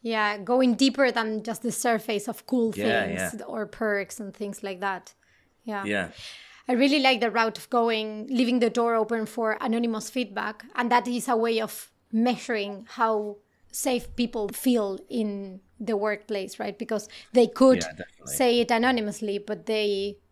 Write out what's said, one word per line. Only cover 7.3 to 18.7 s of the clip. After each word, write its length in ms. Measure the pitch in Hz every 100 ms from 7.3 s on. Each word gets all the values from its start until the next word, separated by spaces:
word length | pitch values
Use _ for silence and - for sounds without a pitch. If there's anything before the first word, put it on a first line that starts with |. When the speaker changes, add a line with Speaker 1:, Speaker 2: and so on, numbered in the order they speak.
Speaker 1:
route 260 | 208 226 220
of 120 | -
going, 580 | 240 233 220 220 214 233
leaving 320 | 254 240 247
the 100 | 226
door 260 | 233 233 226
open 300 | 214 226 220
for 320 | - 220 214
anonymous 480 | 262 226 233 220 220
feedback. 560 | 262 247 202 208 214 240 -
And 160 | 240
that 160 | 240 247
is 200 | 247 233
a 80 | 233
way 240 | 233 226
of 300 | 220 - - _ _
measuring 760 | 220 240 233 - 226 202 202 226
how 480 | - 226 220 208 208 _ _ _
safe 440 | - 285 247 - -
people 340 | 233 240 208
feel 500 | - - 240 202 190 -
in 500 | 247 214 202 196 185 _ _
the 180 | 208 214
workplace, 640 | 214 208 - 208 190 -
right? 180 | 214 202
Because 320 | 226 220 208 - -
they 140 | 247 233
could 320 | - 262 254
Speaker 2:
Yeah, 80 | - -
definitely. 380 | - _ - -
Speaker 1:
say 240 | 254 240
it 100 | 240